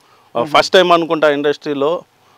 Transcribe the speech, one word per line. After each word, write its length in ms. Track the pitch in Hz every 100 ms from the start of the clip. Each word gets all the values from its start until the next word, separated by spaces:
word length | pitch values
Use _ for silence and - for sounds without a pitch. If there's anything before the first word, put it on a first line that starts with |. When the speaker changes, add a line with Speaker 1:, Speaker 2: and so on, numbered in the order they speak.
| _ _ _ 120
Speaker 1:
ఆ, 40 |
Speaker 2:
మ్మ్. 80 | 143
Speaker 1:
first 240 | 147 -
time 200 | 190 180
అనుకుంటా 380 | 170 160 160 156
ఇండస్ట్రీలో, 720 | 143 147 143 151 139 143 175 - _ _